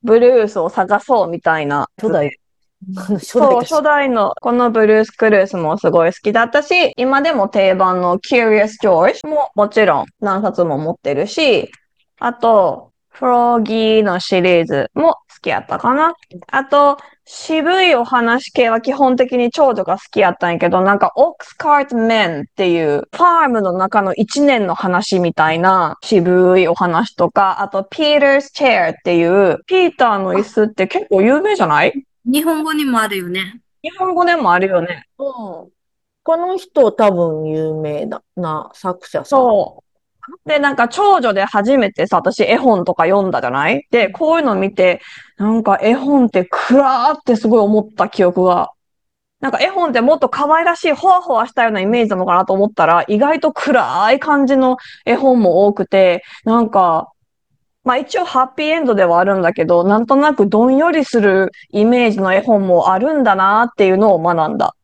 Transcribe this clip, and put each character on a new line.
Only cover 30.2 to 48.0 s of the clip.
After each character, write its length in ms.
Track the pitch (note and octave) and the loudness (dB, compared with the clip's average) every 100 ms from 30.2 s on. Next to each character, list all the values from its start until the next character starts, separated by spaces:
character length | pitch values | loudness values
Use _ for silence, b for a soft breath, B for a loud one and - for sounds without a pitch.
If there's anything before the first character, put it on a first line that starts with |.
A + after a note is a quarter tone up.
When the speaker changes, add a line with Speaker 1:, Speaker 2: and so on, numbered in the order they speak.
| F#3+ | -2
Speaker 1:
椅 80 | F#3 | -4
子 220 | G#3+ - | -4 -2
っ 40 | G#3+ | -2
て 200 | - F#3 | -2 -4
結 180 | F4+ G#4 | -4 -2
構 120 | F#3+ | 2
有 180 | G#3 C#4+ | 4 2
名 120 | G4+ | 0
じ 80 | G4 | -2
ゃ 60 | E3+ | 0
な 160 | D3 | 2
い？ 80 | F3+ C#4 - _ | 0 -2 -14 _
Speaker 3:
日 200 | A#3 C#4 | -4 -2
本 180 | D4+ D#4 | -2 -4
語 100 | D#4 | -4
に 120 | D#4 | -4
も 160 | C#4+ A#3+ | -2 -2
あ 80 | G#3+ | -2
る 100 | G3+ | -4
よ 100 | F3 | -6
ね。 320 | F#3 F#3+ A3+ _ _ | -8 -8 -14 _ _
Speaker 1:
日 80 | D#4 F#4 | -16 -6
本 180 | F#4 | -4
語 100 | F4 | 0
で 120 | F4 E4+ | 0 0
も 160 | G#3+ | 2
あ 60 | F3+ | 0
る 100 | F#3+ | 2
よ 120 | F3+ | -2
ね。 260 | E3+ E3 _ _ | -2 -10 _ _
Speaker 2:
う 60 | |
ん。 20 | C#4 B3+ G#3 E3 F3+ _ _ _ _ _ | -12 -10 -14 -16 -20 _ _ _ _ _
こ 140 | - E4 | -4 -2
の 200 | F4+ F#4 | -2 -6
人 360 | - - A3+ | -6 0 2
多 180 | G#3+ G#3+ | 2 0
分 380 | F3+ E3+ D#3 D#3 | 2 -2 -4 -6
有 260 | D#3 D#3+ | -4 -6
名 320 | D#3 D#3 D3 - | -6 -6 -8 -8
だ 160 | - _ - | -12 _ -10
な、 340 | E3+ D#3 - | -8 -8 -10
作 340 | - F#3+ F3+ - | -10 -8 -8 -8
者 100 | - | -10
さ 40 | |
ん。 20 | - | 0
Speaker 1:
そ 560 | C#4 B3 G#3 - - _ | 2 2 2 -2 -10 _
う。 600 | _ _ _ - E4 - | _ _ _ -20 -18 -4
で、 120 | D4+ | -2
な 140 | C#4+ | 0
ん 20 | C4 | 0
か 100 | A#3+ | -2
長 340 | - G4+ F#4 | 0 2 2
女 120 | A#3+ | 2
で 120 | G3 | -2
初 340 | G3 G#3+ G#3 C4+ | -2 -2 0 0
め 120 | G3+ | 0
て 160 | - G3 | -2 -2
さ、 120 | F3+ | 0
私 260 | F3 - | -2 -2
絵 100 | - | 0
本 300 | A#3 C4 G3+ | 2 2 2
と 100 | F3 | 0
か 120 | F3 D#3+ | -2 0
読 200 | G3 F#3+ | 2 0
ん 60 | |
だ 80 | C3+ | -2
じ 80 | B2 | -4
ゃ 20 | |
な 220 | C3 D3+ | -2 -2
い？ 160 | C#4 - | -2 -2
で、 180 | A#3+ G#3 | -2 -2
こ 260 | F#3+ D#4 | -2 0
う 40 | E4 | 0
い 40 | |
う 20 | |
の 100 | C#4+ | 0
見 180 | G3 G3 | -2 -4
て、 280 | G#3 F#3 F3 B B B _ | 0 0 0 B B B _
な 120 | G#3 | -2
ん 160 | A3+ | 0
か 160 | G#3+ G3 | 0 0
絵 120 | G#3+ | 0
本 320 | C4 C4+ C#4+ A#3+ | 0 0 2 2
っ 40 | |
て 140 | F#3 | 0
暗 640 | F3+ - - C4 C4+ C4 B3+ | -2 -4 2 2 2 2 0
ー 60 | D4 | -2
っ 40 | |
て 100 | - | -2
す 140 | A3+ A3 | -2 2
ご 80 | A3 | 2
い 20 | |
思 220 | G3+ G#3+ | 2 0
っ 80 | G#3+ | -2
た 160 | - | -4